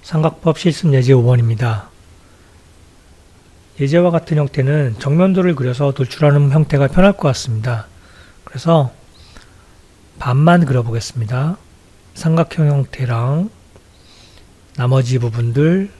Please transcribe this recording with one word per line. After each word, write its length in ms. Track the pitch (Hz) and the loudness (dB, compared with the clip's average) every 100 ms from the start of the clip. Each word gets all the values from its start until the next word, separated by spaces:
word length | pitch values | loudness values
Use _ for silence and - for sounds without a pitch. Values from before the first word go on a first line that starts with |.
| - | -4
삼각법 500 | 156 156 - 165 147 | -2 -2 -2 -4 0
실습 380 | 175 147 165 | -2 -2 0
예제 200 | 135 123 | 2 4
오 100 | 131 | 4
번입니다. 640 | 120 123 117 113 120 107 - - - - - - _ - _ _ - _ _ - _ _ _ - _ - | 4 2 0 -2 -4 -4 -10 -20 -20 -20 -20 -20 _ -20 _ _ -20 _ _ -20 _ _ _ -20 _ -6
예제와 320 | 139 165 175 | 0 2 2
같은 240 | 165 165 151 | 0 -2 -2
형태는 640 | 143 - 131 151 135 110 | -2 -2 0 0 -2 -4
정면도를 560 | 135 156 190 185 180 160 | -2 2 2 2 0 -2
그려서 340 | 123 123 143 | -4 -2 -4
돌출하는 640 | 135 127 - 147 143 143 | -2 -6 0 2 4 2
형태가 340 | 151 151 143 139 | 2 2 0 2
편할 280 | 185 196 | 4 4
것 120 | 196 151 | 4 -2
같습니다. 640 | 127 - 110 120 117 - - - - - - | -2 -6 -6 -4 -6 -10 -20 -20 -20 -20 -20
그래서 480 | - 127 165 165 131 - - - - - - - - - _ _ - - | -18 -6 0 2 0 -6 -20 -20 -20 -20 -20 -20 -20 -20 _ _ -20 -10
반만 440 | 127 127 160 175 | -4 2 4 4
그려보겠습니다. 920 | 151 127 117 113 - 123 107 127 151 190 - _ _ _ - | 2 0 -2 -6 -6 -8 -6 -4 -4 -6 -14 _ _ _ -20
삼각형 540 | - 160 165 165 - 151 | -6 0 0 0 0 0
형태랑 840 | 143 131 - 127 117 120 151 208 - _ - _ _ - - - - - _ _ - | 0 -4 -6 -4 -2 -2 -2 -4 -8 _ -20 _ _ -20 -20 -20 -20 -20 _ _ -6
나머지 420 | 123 131 123 127 | 0 0 0 -2
부분들 720 | 117 113 117 123 156 185 196 | -2 -4 -2 0 2 0 -2